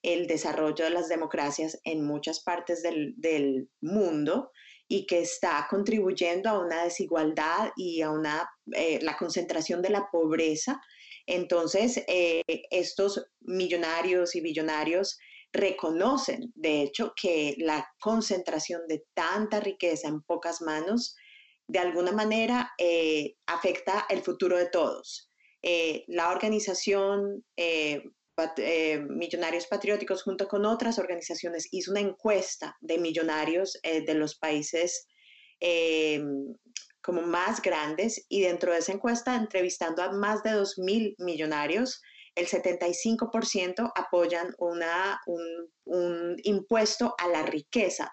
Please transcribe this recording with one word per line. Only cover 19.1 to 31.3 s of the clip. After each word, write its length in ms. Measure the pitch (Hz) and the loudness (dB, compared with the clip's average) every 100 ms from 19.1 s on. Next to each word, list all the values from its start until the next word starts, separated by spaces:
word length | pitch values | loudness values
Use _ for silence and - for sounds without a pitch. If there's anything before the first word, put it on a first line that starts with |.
tanta 460 | - 165 190 214 214 | -2 0 0 0 0
riqueza 480 | 202 190 175 156 156 | -2 0 0 0 -2
en 160 | 151 | -4
pocas 400 | - 170 170 170 | -2 -2 -2 -4
manos, 520 | 165 156 165 233 240 - - - - _ - | -4 -2 0 0 -2 -8 -20 -20 -20 _ -4
de 100 | 185 | 0
alguna 360 | 180 170 180 | 2 2 2
manera, 580 | 208 214 220 226 247 247 - | 2 2 2 2 2 0 0
eh, 560 | 175 170 160 156 147 - - | 2 4 4 2 -2 -6 -6
afecta 600 | 170 190 156 - 196 - | -2 0 0 -2 -2 0
el 140 | 185 | -2
futuro 340 | 185 180 185 180 | -2 0 2 2
de 120 | 175 | 2
todos. 600 | - 208 - - - - _ _ _ | 2 0 -2 -10 -16 -16 _ _ _
Eh, 420 | - 170 165 156 - | -2 0 0 -2 -4
la 240 | 170 170 | 0 0
organización, 1120 | 180 214 214 208 185 - 196 196 202 202 202 - - | 2 2 0 0 -2 2 2 2 2 -2 -4 -10 -4
eh, 440 | 170 165 151 147 - - _ | 0 0 0 -2 -6 -18 _
pat-, 240 | - 160 160 | -4 -2 -2
eh, 480 | 117 165 160 151 143 | 0 2 2 0 -2
Millonarios 600 | 139 170 170 165 170 170 | -4 -4 -2 -2 -2 -2
Patrióticos, 560 | 202 - 208 196 190 | -2 0 0 0 -4
junto 240 | - 190 196 | -2 -4 -2
con 180 | 202 208 | 0 2
otras 320 | 233 233 226 | 2 0 0
organizaciones, 720 | 180 170 - | -2 -4 -6